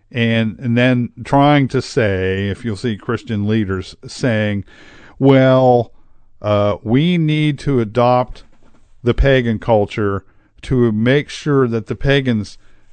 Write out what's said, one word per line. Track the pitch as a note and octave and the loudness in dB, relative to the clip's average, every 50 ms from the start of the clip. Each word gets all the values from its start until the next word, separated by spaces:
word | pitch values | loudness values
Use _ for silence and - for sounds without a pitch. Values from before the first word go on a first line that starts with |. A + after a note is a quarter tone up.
| _ _ | _ _
And, | - B2 A#2 A2+ A2+ A2+ A2+ A2 F#2+ - | -4 -2 0 0 0 0 0 -2 -4 -6
and | - A#2+ A#2 A#2+ | -4 -2 0 2
then | B2 B2+ B2+ B2 A#2+ - - - A2 | 2 2 2 0 -2 -4 -8 -12 -6
trying | - - C#3 C#3 D3 D3 C#3+ C3+ A#2+ | 0 2 4 4 4 4 2 2 0
to | - C3 | -2 -4
say, | - - - C#3 A2+ G#2 G2 F#2 F#2 F#2+ F#2+ G2 G2 G2+ | -4 -2 -2 0 0 0 0 -2 -2 -2 -2 -2 -2 -4
if | F#2+ - - | -6 -6 -6
you'll | A#2 G#2 | -8 -8
see | F#2 - B2 G#2+ F#2+ | -4 -4 -4 -6 -6
Christian | - - A#2 G#2+ - - A2+ G#2 G2+ G#2 | -6 -6 -6 -6 -6 -6 -6 -4 -2 0
leaders | A2 A2+ G#2+ F#2+ F#2+ F#2 F#2 - - - - | 0 0 0 -2 -4 -6 -8 -10 -14 -14 -14
saying, | C3 - - - C3 A2+ G#2+ G#2+ G#2 G#2 G2+ F#2+ - - - - - - - - - - - | -14 -10 -4 -2 -2 0 0 -2 -2 -4 -6 -8 -12 -18 -20 -20 -20 -20 -20 -20 -18 -6 0
"Well, | C3+ C3+ C3+ C3 C3 C3 C3 C3 C3 B2+ B2 A#2+ A#2 - - - - - - - - - - - | 4 4 6 6 6 4 4 4 4 4 4 2 2 -2 -8 -20 -20 -20 -20 -20 -20 -20 -18 -8
uh, | - G#2 G#2 G#2 G2+ G#2 G2 - - | -4 -2 0 2 2 0 -2 -4 -4
we | G#2+ A2+ C3+ D#3 F3 F3+ F3 | 0 0 0 2 2 0 0
need | D#3+ D3+ D3+ D#3 D3+ D3+ C#3+ B2 | 0 0 0 0 0 -2 -2 -4
to | - D3 C#3 B2 | -4 -2 -2 -2
adopt | A2+ G#2+ G2+ A#2+ A#2+ B2 B2+ B2 B2+ - - - - - - _ - - - - - _ - - | -2 -2 -2 0 2 2 2 0 0 -4 -8 -18 -18 -20 -20 _ -20 -20 -20 -20 -20 _ -16 -6
the | - A#2+ A#2 | -2 -2 0
pagan | - - C#3 C3+ C3 A#2+ A#2 A2 G2+ | 2 4 4 4 2 2 0 -4 -4
culture | - - A#2 G#2+ G#2 G2 - - G#2+ G2+ G2 F#2+ - - _ _ _ _ _ _ - | -2 0 2 2 2 0 -2 -4 -2 -2 -2 -4 -8 -12 _ _ _ _ _ _ -6
to | - C3+ B2+ A#2+ A#2 | -4 0 2 2 2
make | G#2+ G#2+ A2+ B2 C3+ D3 C#3+ - | 0 0 2 2 2 0 0 -4
sure | - - - D3+ C#3+ C3+ C3 A#2+ | -12 -10 -4 0 0 2 2 0
that | A2+ A2+ G#2+ - | -2 -4 -6 -6
the | A#2+ | -8
pagans | - - C#3 C#3 C#3 C3+ B2+ A#2 G#2+ G#2+ - - - - - - - - - | -4 0 0 0 0 0 0 -2 -2 -4 -6 -12 -20 -20 -20 -20 -20 -20 -20